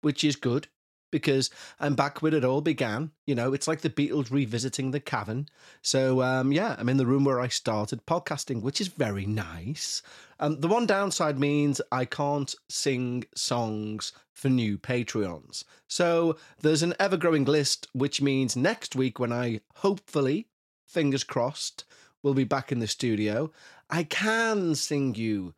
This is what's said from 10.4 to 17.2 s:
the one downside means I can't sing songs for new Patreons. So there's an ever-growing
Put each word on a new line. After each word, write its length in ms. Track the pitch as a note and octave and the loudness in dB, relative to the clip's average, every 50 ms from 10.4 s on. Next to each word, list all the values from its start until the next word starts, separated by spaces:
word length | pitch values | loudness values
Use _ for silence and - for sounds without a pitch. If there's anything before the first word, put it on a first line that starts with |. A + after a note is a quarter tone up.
| - D3+ D#3 C3+ | -2 -2 -2 0
the 60 | C#3+ E3+ | 2 2
one 180 | G#3 A#3 A#3+ | 2 2 4
downside 540 | G#3 G#3 G3 G3+ G3 - - F3 D3+ C#3+ C3 | 2 2 2 2 0 0 0 0 0 2 2
means 420 | C#3+ C#3+ D3 D3 D3 D3 C#3 - - _ | 2 2 4 4 2 2 2 0 -2 _
I 140 | - B2+ B2+ | -2 -2 -2
can't 480 | A#2+ - - D3 C#3+ C#3+ D3 C#3+ - - - _ _ | -2 -2 -4 -2 0 0 -2 -2 -4 -8 -12 _ _
sing 560 | - - - C#3+ C3+ B2 B2+ B2 B2 B2 A2+ - - | -6 -2 0 0 0 0 -2 -2 -2 -4 -6 -6 -8
songs 760 | - - - B2+ A#2+ A#2 A2 A2 G#2+ G#2+ G#2+ G#2+ G#2+ - - - - _ _ | -6 -2 0 0 0 0 -2 -2 -4 -4 -6 -6 -8 -8 -10 -12 -14 _ _
for 180 | _ - - C#3 | _ -4 0 2
new 280 | C3 B2+ A#2 G#2+ G2+ F#2+ | 2 4 2 2 0 -2
Patreons. 840 | - - B2+ B2 A#2+ - - A#2+ G2+ F#2 F2 D2+ C2 - - - - _ - - _ _ | -2 -2 -2 -2 -2 -2 -2 -2 -2 -2 -4 -10 -14 -14 -14 -14 -14 _ -20 -20 _ _
So 500 | - - F3+ E3+ E3+ E3 E3+ E3 D#3 - - - - _ | 0 2 2 4 4 4 2 2 0 -2 -6 -20 -18 _
there's 220 | - D3+ D#3+ D3 E3 | 2 4 4 4 2
an 100 | F3 E3+ - | 0 2 2
ever-growing 460 | G3 G3 F#3 F3 | 2 2 2 2